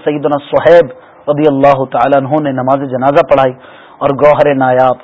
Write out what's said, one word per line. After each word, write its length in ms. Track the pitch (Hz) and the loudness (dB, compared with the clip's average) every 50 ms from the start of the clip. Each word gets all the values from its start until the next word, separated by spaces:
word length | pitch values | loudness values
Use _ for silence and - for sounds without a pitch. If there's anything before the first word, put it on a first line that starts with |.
| - | -4
سیدنا 340 | 156 147 147 143 156 147 143 139 | -4 -4 -4 -4 -4 -4 -4 -6
صہیب 420 | - - 139 135 156 170 170 160 123 - - - - - - - - | -4 -4 0 2 4 4 4 4 2 -4 -18 -20 -20 -20 -14 -6 -4
رضی 160 | 147 143 151 156 | -2 0 0 0
اللہ 360 | 139 135 135 139 143 131 135 123 - | 0 2 2 2 2 2 -2 -4 -2
تعالیٰ 260 | 127 120 135 139 139 | -2 0 0 0 0
عنہ 220 | 135 131 143 156 151 | -2 -2 -4 -4 -4
نے 100 | 143 131 | -4 -6
نماز 360 | 131 127 127 135 139 143 135 | -4 -4 -2 -2 -4 -4 -6
جنازہ 320 | 123 123 127 139 143 151 160 - 143 | -6 -4 -2 0 2 2 2 2 2
پڑھائی 200 | 139 135 131 127 127 - - - - - - - - | 0 0 0 -2 -6 -18 -20 -20 -20 -20 -20 -12 -6
اور 120 | 135 139 139 127 143 | -4 -4 -2 0 2
گوہر 320 | 147 151 139 147 147 143 | 2 2 2 2 0 0
نایاب، 420 | 135 131 127 127 127 131 127 123 - | 0 0 0 2 2 2 0 0 -4